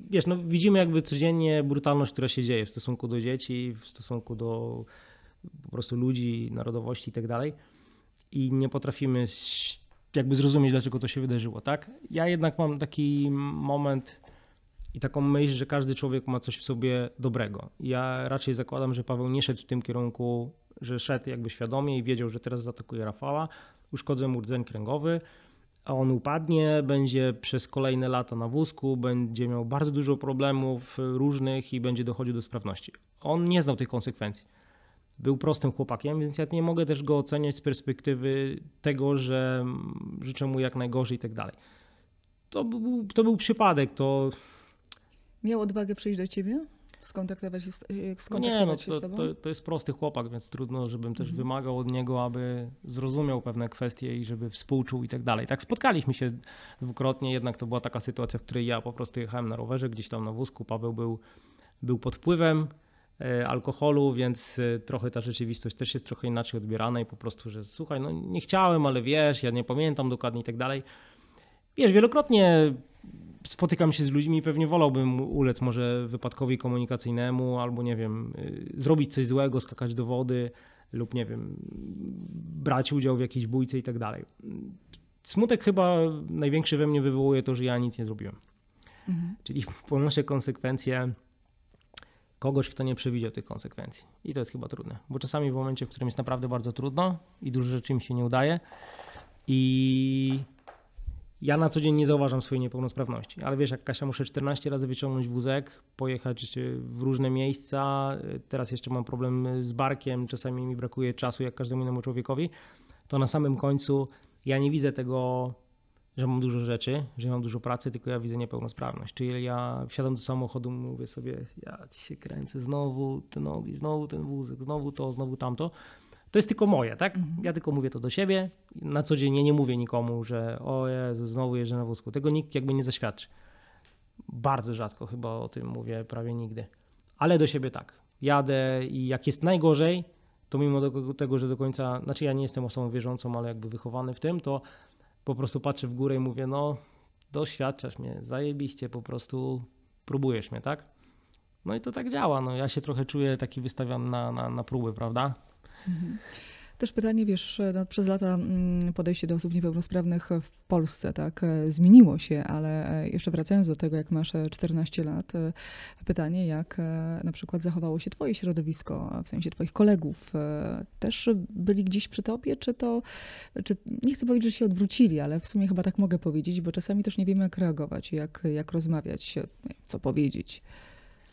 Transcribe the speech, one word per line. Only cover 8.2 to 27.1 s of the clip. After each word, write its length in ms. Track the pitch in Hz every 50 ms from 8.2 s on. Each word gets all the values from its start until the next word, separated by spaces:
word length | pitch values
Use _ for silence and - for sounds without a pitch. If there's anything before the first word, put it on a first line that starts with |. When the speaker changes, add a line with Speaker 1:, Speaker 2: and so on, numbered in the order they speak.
| _ _
Speaker 1:
I 200 | - 139 131 127
nie 180 | 135 131 135 131
potrafimy 500 | - 131 - 131 - - 139 131 127 127
ś-, 580 | 120 110 - - - - - - - - - - - - - _ _ _ -
jakby 200 | 147 123 131 135
zrozumieć, 360 | 131 139 139 139 147 139 131
dlaczego 280 | 131 131 117 131 127 127
to 80 | 135
się 140 | 123 - 135
wydarzyło, 400 | 131 131 120 117 113 117 101 110
tak? 300 | - 139 147 151 - - 262 311 285 -
Ja 180 | - 165 165
jednak 320 | 175 175 165 160 156 156 -
mam 200 | 165 151 147 139
taki 520 | 151 143 - - 147 143 147 143 143 143 139 139 143 143 151
moment 680 | 151 143 139 143 143 143 139 135 131 131 - - - - - - - _ _ _ _ _ _ _ - - - -
i 60 | 117
taką 220 | - 131 - 147
myśl, 320 | 139 143 143 143 147 143 135
że 120 | 123 135
każdy 300 | - 147 143 135 131 131
człowiek 320 | - 143 131 127 131 123
ma 120 | 131 127 120
coś 180 | - 123 -
w 60 | - -
sobie 460 | - 131 120 127 127 123 123 123 120 - -
dobrego. 500 | 127 127 113 123 110 107 101 - - - - -
Ja 440 | 143 127 127 127 127 131 127 127 127 127
raczej 240 | 135 135 - 139 123
zakładam, 400 | 117 127 - 135 135 135 131 123
że 100 | 123 120
Paweł 260 | - 127 120 127 127
nie 120 | 131 143
szedł 200 | - - 123 -
w 40 | -
tym 160 | - 127 123
kierunku, 680 | - - 120 123 123 120 120 - 123 120 120 120 117 147 - _ _ _ - -
że 180 | 131 120 123 117
szedł 300 | - - 135 120 - 135
jakby 200 | 127 120 113 113
świadomie 480 | - - 120 113 127 135 143 143 135
i 60 | 127 113
wiedział, 260 | 127 127 113 120 113
że 100 | 110 120
teraz 220 | - 123 127 120 113
zaatakuje 420 | 120 117 - 113 - 120 113 110
Rafała, 420 | 107 104 - 135 139 143 151 156 156 - - - - _ _ _ _ -
uszkodzę 340 | 127 - - 143 127 135
mu 140 | 131 123 120
rdzeń 220 | 104 113 127 120 117
kręgowy, 580 | - - 107 107 110 139 151 147 165 170 165 165 - - - - - _ _ _ _ _ _ _
a 80 | - 139
on 180 | 131 131 131
upadnie, 720 | 127 117 - 143 147 165 160 156 165 160 156 151 151 151 143
będzie 500 | 131 139 139 139 131